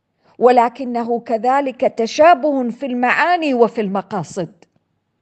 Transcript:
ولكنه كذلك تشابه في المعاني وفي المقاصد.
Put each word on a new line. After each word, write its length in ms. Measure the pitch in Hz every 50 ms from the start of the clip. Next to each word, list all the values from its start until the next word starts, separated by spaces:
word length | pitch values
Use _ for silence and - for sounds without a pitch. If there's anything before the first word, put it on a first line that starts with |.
| _ _ _ _ _ _ _ -
ولكنه 800 | 220 254 247 254 233 247 247 - 269 247 240 233 233 233 233 233
كذلك 600 | 233 - 233 214 220 247 262 285 285 262 - -
تشابه 920 | 254 208 - - 226 220 - 302 302 339 349 254 262 302 277 269 247 233
في 160 | - - 285
المعاني 680 | 254 247 247 247 247 175 - 294 339 359 349 320 285 254
وفي 260 | 233 233 202 - 240
المقاصد. 720 | 214 185 196 196 185 - 214 190 147 - - 196 165 - _ _ _ _ _ _ _ _ _ _ _ _ _ _